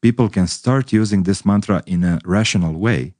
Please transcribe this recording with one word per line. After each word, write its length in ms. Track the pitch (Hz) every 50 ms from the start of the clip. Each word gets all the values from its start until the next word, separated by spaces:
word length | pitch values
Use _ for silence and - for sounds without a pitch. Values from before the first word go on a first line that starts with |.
people 280 | - 117 117 - 120 104
can 180 | - 98 90
start 460 | 85 - - - 123 127 135 131 - -
using 320 | 107 110 101 104 98 90
this 200 | 92 98 - -
mantra 380 | 101 101 104 - - 101 - -
in 180 | - 92 87 90
a 160 | 87 85 78 -
rational 500 | 90 92 104 110 - - 98 87 80 78
way 400 | 80 104 120 107 67 64 78 -